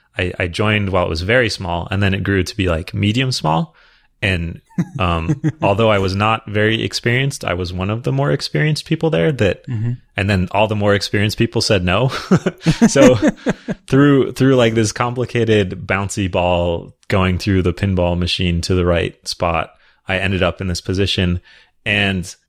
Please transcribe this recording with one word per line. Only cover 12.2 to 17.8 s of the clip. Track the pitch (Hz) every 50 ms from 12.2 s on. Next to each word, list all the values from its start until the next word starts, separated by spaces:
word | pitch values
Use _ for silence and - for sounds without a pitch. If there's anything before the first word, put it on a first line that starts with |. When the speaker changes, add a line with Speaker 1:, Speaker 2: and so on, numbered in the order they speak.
| - - 190 - - 185 - - - 165 - - 240
Speaker 1:
So | - - 277 285 254 123
Speaker 2:
<laughs> | 104 320 277 - - - 247 - - - - - - _
Speaker 1:
through, | - 135 135 143 143 143 135 117 -
through, | - - 131 135 135
like, | 127 117 117 110
this | 113 110 107 -
complicated | - 123 120 123 127 117 - - 120 113 113 110 104 98 92 95 - 95
bouncy | - 95 98 101 90 - 107 98 87
ball | 92 92 87 90 90 87 87 87 85 - - 98 - _ _ -
going | - 95 92 92 92
through | 85 - 104 95 92
the | 87 90 82
pinball | -